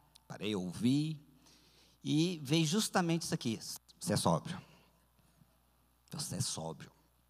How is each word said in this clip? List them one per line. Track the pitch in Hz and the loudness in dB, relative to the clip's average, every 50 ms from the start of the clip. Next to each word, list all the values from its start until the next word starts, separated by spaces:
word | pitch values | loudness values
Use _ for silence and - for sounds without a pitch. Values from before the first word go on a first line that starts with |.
| _ _ - - _ | _ _ -20 -20 _
parei, | - - - 92 107 107 | -16 -10 -6 -4 -2 -2
ouvi, | 95 90 90 82 92 98 123 135 147 151 156 156 147 - - - - - - - - _ _ _ - - _ _ _ - | -2 -2 -4 -4 0 2 2 2 2 2 -2 -4 -8 -12 -20 -20 -20 -20 -20 -20 -20 _ _ _ -20 -20 _ _ _ -4
e | 139 143 151 165 180 180 156 143 | 0 2 4 4 2 0 -2 -2
veio | 120 151 165 165 | 2 2 4 4
justamente | 147 165 220 214 - - 208 180 165 165 170 - | 4 2 2 2 2 2 2 2 2 2 0 0
isso | - 170 | -2 -2
aqui, | 160 - 123 110 95 - - - - _ - - - | -2 0 -2 -2 -2 -4 -8 -12 -12 _ -18 -18 -8
"Você | - - 104 | -2 0 2
é | |
sóbrio. | 95 - 92 85 78 - - - - - - - - - _ _ _ _ _ _ _ _ _ _ _ _ _ _ _ _ _ _ _ _ _ _ _ _ - | 2 4 4 4 2 2 -2 -8 -10 -12 -16 -20 -20 -20 _ _ _ _ _ _ _ _ _ _ _ _ _ _ _ _ _ _ _ _ _ _ _ _ -12
Você | - - - - - | -8 -8 -6 -4 -4
é | 90 | -2
sóbrio." | 120 - - - 80 82 80 - - - - _ _ _ _ _ _ _ | -2 -2 -4 -4 -6 -6 -8 -8 -12 -18 -20 _ _ _ _ _ _ _